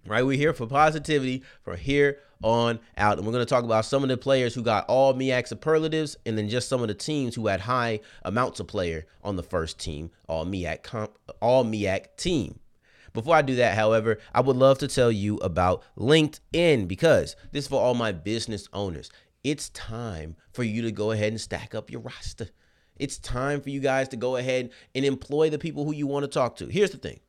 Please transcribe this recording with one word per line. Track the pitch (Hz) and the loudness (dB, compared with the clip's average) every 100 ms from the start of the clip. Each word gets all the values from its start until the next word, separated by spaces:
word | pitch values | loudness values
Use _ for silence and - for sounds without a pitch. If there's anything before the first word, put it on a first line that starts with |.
Right? | 90 110 | -2 0
We're | 131 135 | 2 2
here | 151 | 0
for | - 117 | 0 -2
positivity | 139 156 156 143 147 131 131 - - | 4 4 2 0 0 0 -4 -8 -18
from | - 90 | -12 -8
here | - 143 143 139 _ _ | 0 4 2 0 _ _
on | 110 117 117 117 - - | 2 2 2 -2 -10 0
out. | 104 104 | 2 2
And | |
we're | 104 | -2
gonna | 123 | -2
talk | 117 127 | 2 0
about | 120 110 | 2 0
some | 110 139 | 2 0
of | 135 | 0
the | 127 | -2
players | 135 135 123 | 2 2 2
who | 123 | -2
got | 117 104 - | 0 0 2
all | 127 135 | 4 4
miac | 127 131 127 - | 2 0 0 -2
superlatives, | 107 156 160 160 160 151 - | -6 0 2 2 -2 -4 -6
and | 117 110 | -4 -2
then | 104 | -2
just | 123 - | -2 -2
some | 127 | -2
of | 113 | -2
the | |
teams | 101 - 151 123 | -4 -4 -2 -2
who | 120 107 | -2 -2
had | 95 | -2
high | 104 127 117 107 - - | -2 0 0 -4 -8 -10
amounts | - 107 123 - | -4 -2 -2 -4
of | 87 | -6
player | 104 87 80 - _ | -4 -2 -4 -10 _
on | 101 92 | -6 -6
the | |
first | - 90 80 - | -4 -4 -4 -8
team, | - 73 85 _ - | -10 -8 -12 _ -6
all | 80 | -4
miac | 85 98 82 80 | -2 -4 -4 -6
comp-, | - 113 107 _ - - | -8 -8 -8 _ -20 -2
all | 113 131 | 4 4
miac | 117 110 95 95 - - | 2 0 0 -2 -4 -6
team. | 180 165 87 - - _ _ _ - | -2 0 -2 -10 -20 _ _ _ -10
Before | - 123 | -8 4
I | 160 | 4
do | 135 | 4
that, | 123 117 | 4 4
however, | 101 107 113 110 107 - | 4 4 4 2 -2 0
I | - | 2
would | 127 127 | 2 6
love | 135 135 | 6 6
to | 143 | 0
tell | - 120 | 2 2
you | 104 101 104 | 2 0 -2
about | 95 82 90 90 - - | -2 2 2 2 -4 -4
LinkedIn, | 110 160 151 - _ 160 175 135 92 | 4 6 4 -2 _ 2 4 2 0
because | 95 165 117 73 - - | 2 4 4 2 -10 -10
this | 147 | -8
is | 135 | -4
for | 135 | 0
all | 123 | 2
my | 123 113 | 2 -2
business | 87 87 113 107 104 - | -4 -4 -4 -4 -8 -8
owners. | 95 98 76 - - _ _ | -6 -6 -8 -14 -20 _ _
It's | 131 151 - | -6 -6 -8
time | - - 113 117 82 78 80 _ | -12 -12 -10 -8 -10 -12 -14 _
for | - | -6
you | 117 110 | -4 -2
to | 113 | -4
go | 101 104 | -2 -2
ahead | 110 107 | 0 -2
and | 110 | -4
stack | - 101 110 | -8 -10 -8
up | 110 - | -12 -10
your | 120 | -14
roster. | 120 - - - 104 _ _ _ _ _ | -12 -12 -12 -10 -14 _ _ _ _ _
It's | 143 - | -8 -8
time | - 123 139 143 | -6 -4 -2 -4
for | 139 | -6
you | 139 | -2
guys | 135 135 135 | 0 0 -2
to | 120 | -4
go | 123 127 | -2 -2
ahead | 127 127 123 - _ | -2 -2 -4 -14 _
and | 131 | -2
employ | 139 135 - 147 160 | 0 -2 -4 0 2
the | 151 | 0
people | 165 143 | -6 -4
who | 151 | -4
you | 151 139 | -2 -2
wanna | 139 139 | -2 -2
talk | 147 123 - | 0 -2 -4
to. | 65 | -6
Here's | 190 196 | 0 0
the | - | 0
thing. | 78 - | -12 -12